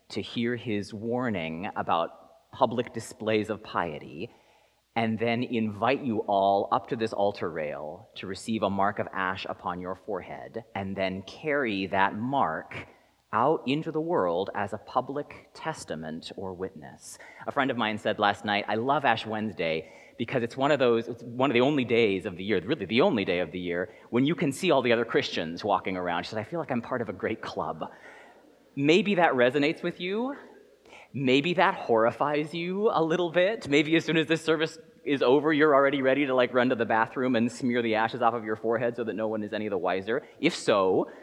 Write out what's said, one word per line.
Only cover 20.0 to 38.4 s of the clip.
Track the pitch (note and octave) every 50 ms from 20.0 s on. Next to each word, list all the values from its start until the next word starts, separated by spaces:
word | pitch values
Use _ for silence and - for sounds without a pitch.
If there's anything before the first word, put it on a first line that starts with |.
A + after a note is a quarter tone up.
| - - - -
because | A#2+ - - C3 A#2
it's | A2+ -
one | C3 C3+ D3
of | D3+
those, | C3 C3+ A#2+ A#2 A2+ A2+
it's | A#2 A#2+ - -
one | - A#2 B2 C3 C#3+
of | A2+
the | A#2
only | B2 C#3 D#3 C#3 B2
days | G#2 A#2 A2+ A#2 G#2 G2 F#2 F#2
of | G#2+ F2+
the | E2+ F#2+
year, | G2+ G#2+ F#2 E2
really | G#2+ D#3+ D#3 G2+
the | D#2+ A2 A#2+
only | D#3+ G#3 D#3+ G#2+ F#2+
day | F#2+ F2 F2
of | F2+ D#2
the | E2 F#2
year, | F2 F2 E2+ F2 F#2 - - - - -
when | - A#2+ C3+
you | D3 E3+
can | F3 F3+ C#3+
see | - - - F3+
all | D3 C3+ A#2+
the | B2 A#2
other | A#2 A#2
Christians | - - D3+ B2 - - A#2 E2+ D#2+ E2+ E2+ -
walking | G#2+ G2 F2 - G2+ F#2
around." | F#2 F2+ F2 E2+ E2+ -
She | -
said, | A2+ G#2+
"I | G#2
feel | - - E3+
like | D3+ -
I'm | C3+ A#2 A#2
part | - C3+ A#2+
of | A#2 G2
a | G2
great | - - F#2+ A2+ -
club." | - - - G2+ E2 D#2 D#2+ D#2 - - - - - - - - - - - - _ - _ _ _ _ _
Maybe | C#3+ C#3 D3 D#3+ G3 G3 G3+ G3+
that | E3+ E3+ D3+ B2+
resonates | B2+ A#2+ B2+ B2 D3 C#3+ D3+ E3 -
with | - C3 B2 -
you. | F3 F3+ G3 A3 A#3+ C4 C#4+ - - - - - - _ _ _ _ - - - - - -
Maybe | B2+ C#3 B2+ B2+ C#3 C#3+ F3 E3+
that | F3 F3 F#3 F#3
horrifies | - - - A#2+ A2 A2 A#2 A#2 - C#3+ D3 D3+ D3 D3+ D3+ E3
you | E3+ E3+ F3+ F#3 G3 G#3 A3
a | - D#3 E3
little | E3 F3+ F3+ F3+ E3+
bit. | D3+ F3 F3+ G3 A3+ A#3 - C#3+
Maybe | C#3+ D3+ D#3 D3+ D#3+
as | D#3+ D3+
soon | - D#3
as | D#3+ D#3
this | D3 E3 D#3 -
service | - D#3+ D3+ D#3+ D#3 - - - - - _ -
is | - C#3+ C3
over, | - B2 C3+ D3 C3+ D#3 D#3+
you're | C#3+ D3+ D#3 C#3
already | C3+ C#3 C#3 C#3+ C#3
ready | C3 C3 C3 C#3 D3
to, | C3 C3
like, | B2+ B2 A#2 A2+
run | B2+ B2 B2+
to | C3
the | A2 A#2
bathroom | G#2 A#2 A2 A2 A#2+ - C#3+ B2+ C3 B2+
and | A2 A#2 A#2+
smear | A#2+ - C3+ B2 A#2+ B2 A#2
the | A#2 G#2+
ashes | G#2+ A2 A2+ - B2 A#2+
off | A2+ A#2
of | A#2+